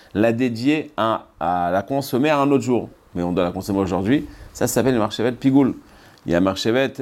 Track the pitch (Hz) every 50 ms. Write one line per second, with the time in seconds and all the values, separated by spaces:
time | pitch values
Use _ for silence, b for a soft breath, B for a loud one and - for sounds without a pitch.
0 | B B B 95 104 117 117 113 131 127 117 110 117 139 151 156 139 - - -
1 | 107 113 110 - - - _ - 78 85 90 90 87 87 87 95 101 - 135 139
2 | 131 - - 120 135 156 156 143 139 139 143 139 - 123 127 110 90 - - -
3 | _ _ - 92 87 87 87 87 90 87 90 92 92 - 101 98 98 87 95 90
4 | 95 101 131 151 156 B B B B B B - - 120 - 127 110 131 131 117
5 | 104 110 - - 107 123 123 117 - 135 135 139 139 120 - - - B B B
6 | B B B B B - 82 85 95 95 95 95 - 113 113 127 135 127 135 -